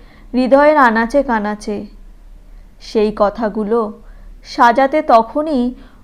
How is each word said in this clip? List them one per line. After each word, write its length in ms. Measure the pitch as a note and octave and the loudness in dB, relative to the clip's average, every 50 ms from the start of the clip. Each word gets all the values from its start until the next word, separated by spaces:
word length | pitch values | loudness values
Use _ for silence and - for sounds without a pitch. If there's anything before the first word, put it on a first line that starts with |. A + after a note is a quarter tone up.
| - - - - - - - | -20 -20 -20 -20 -16 -6 -4
হৃদয়ের 420 | B3 B3+ A3+ C4+ C#4 D4 D4+ D4+ | -2 0 2 4 4 4 4 4
আনাচে 460 | D4+ C4 A#3 G#3+ A3+ A#3 A3+ - C#4+ | 4 4 2 2 0 -2 0 -2 -2
কানাচে। 640 | C#4 C4+ A#3 G#3+ G3+ G#3 G#3+ G#3 - A3 G#3 G#3 G#3 G#3 - - - - - - - - - - - - - - - - - - | 0 0 -2 -4 -4 -6 -8 -8 -10 -10 -10 -10 -10 -14 -18 -20 -20 -20 -20 -20 -20 -20 -20 -20 -20 -20 -20 -20 -20 -20 -20 -20
সেই 320 | - - - A3 G#3 G#3+ G#3+ | -14 -4 -2 0 0 0 0
কথাগুলো 760 | - G#3 G3 G3+ A3 A#3+ G#3 F#3+ G#3+ G#3+ G3+ A3+ A#3 A3 G#3 G#3+ - - - - - - - - - | 0 -2 -2 -2 -4 -6 -6 -4 -6 -4 -2 -2 -2 -2 -4 -8 -14 -20 -20 -20 -20 -20 -20 -20 -20
সাজাতে 600 | - - - - B3+ A#3+ A3+ C4 C4+ C4+ C#4+ D#4 | -20 -10 0 2 4 4 4 2 0 0 0 -2
তখনই 720 | D4+ - B3+ A3+ A3+ A3+ - D4 D4+ D#4+ D4+ B3 A#3+ B3 B3 - - - - - | 2 4 2 2 2 0 -4 -4 -4 -2 -2 -2 -2 -4 -6 -10 -16 -20 -20 -18